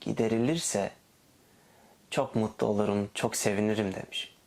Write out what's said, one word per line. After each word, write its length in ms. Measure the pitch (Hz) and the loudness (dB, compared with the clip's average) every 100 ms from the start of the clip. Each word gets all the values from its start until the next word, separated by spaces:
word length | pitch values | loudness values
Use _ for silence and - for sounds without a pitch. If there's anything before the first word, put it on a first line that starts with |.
giderilirse 880 | - 113 113 113 123 165 - 101 95 - _ _ _ _ _ _ - - - - - | -4 0 2 2 2 0 -2 -2 -2 -6 _ _ _ _ _ _ -20 -20 -20 -20 -6
çok 240 | - 135 | -2 0
mutlu 320 | 113 107 - 117 | 2 0 0 0
olurum, 440 | 104 104 101 101 | 2 2 2 0
çok 220 | - 117 - | -2 -2 0
sevinirim." 580 | 110 101 107 107 101 | 0 2 2 2 0
demiş. 420 | - - - - - | -2 -8 -8 -10 -12